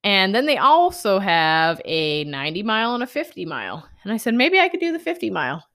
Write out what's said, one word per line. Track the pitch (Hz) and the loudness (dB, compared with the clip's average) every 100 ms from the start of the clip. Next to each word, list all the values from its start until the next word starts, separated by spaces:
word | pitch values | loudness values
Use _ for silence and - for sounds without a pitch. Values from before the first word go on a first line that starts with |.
And | 208 196 190 | 2 2 2
then | 214 | 2
they | 294 240 | 0 2
also | 247 320 349 - 214 190 | 6 6 4 0 0 2
have | 196 170 160 160 160 165 - | 2 2 4 4 2 0 -4
a | 160 156 151 | -2 0 -2
ninety | 147 139 147 170 | -4 -6 -6 -4
mile | 214 220 233 | -2 -2 0
and | 240 | -2
a | 247 | -4
fifty | 294 339 - 160 | -6 -8 -10 -8
mile. | 135 98 127 - - | -8 -8 -12 -16 -16
And | 196 | -8
I | 220 | -4
said, | 240 | 0
"Maybe | 233 277 381 | 2 2 2
I | 359 | 0
could | 359 | -2
do | 339 | -4
the | 320 | -4
fifty | 330 339 220 | -6 -6 -6
mile." | 180 131 156 _ | -4 -4 -6 _